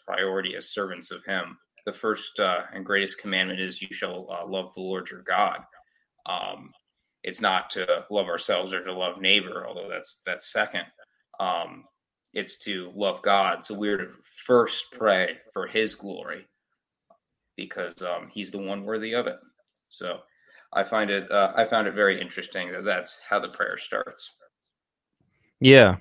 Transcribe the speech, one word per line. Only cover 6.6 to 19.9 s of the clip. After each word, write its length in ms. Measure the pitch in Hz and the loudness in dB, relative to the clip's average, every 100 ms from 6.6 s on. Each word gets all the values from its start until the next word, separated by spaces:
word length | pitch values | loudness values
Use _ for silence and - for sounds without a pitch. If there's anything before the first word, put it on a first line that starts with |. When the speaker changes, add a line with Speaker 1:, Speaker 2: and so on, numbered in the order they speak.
| - _ _ _ _ _ | -16 _ _ _ _ _
Speaker 1:
it's 180 | 92 95 | -12 -2
not 300 | 101 92 - | 2 2 -2
to 360 | 98 90 85 - | -4 0 0 0
love 180 | 104 90 | -2 -2
ourselves 440 | 85 - 90 95 | -4 0 -2 -2
or 120 | 92 | -6
to 80 | 92 | -6
love 280 | 92 90 92 | -4 -6 0
neighbor, 460 | 92 101 90 - - | 2 2 2 -10 -10
although 220 | - 98 | -12 -10
that's, 340 | 92 - - 92 | -10 -10 -10 -8
that's 260 | 87 - | -4 -2
second. 340 | 113 107 92 - _ - _ _ - | 0 -2 -4 -10 _ -20 _ _ -4
Um, 440 | 92 87 85 - - _ _ _ _ | -2 -2 -6 -12 -20 _ _ _ _
it's 260 | 104 92 - | -10 -8 -10
to 340 | 107 95 90 | -8 -8 -8
love 280 | 98 98 87 | -4 -2 0
God. 420 | 101 98 95 87 | 2 4 4 0
So 100 | - | -6
we're 240 | 104 104 98 | -4 -2 -2
to 160 | - - | -4 -14
first 720 | _ - - 123 110 - - | _ -14 4 6 6 -2 -8
pray 480 | - 107 92 87 - - | -2 2 4 2 -4 -10
for 140 | 98 90 | -8 -2
his 280 | 110 107 | 0 0
glory 520 | - 101 87 85 87 - _ _ _ _ _ _ _ _ _ _ - | -4 -10 -12 -12 -14 -16 _ _ _ _ _ _ _ _ _ _ -14
because, 460 | 90 98 87 - | -10 -8 -8 -6
um, 260 | 90 87 85 | -6 -6 -8
he's 240 | 104 92 | -10 -8
the 60 | 101 | -8
one 260 | 95 101 | -8 -8
worthy 300 | 104 110 113 | -6 -6 -2
of 120 | 120 - | -2 -2
it. 140 | - _ _ _ _ | -8 _ _ _ _
So 320 | _ | _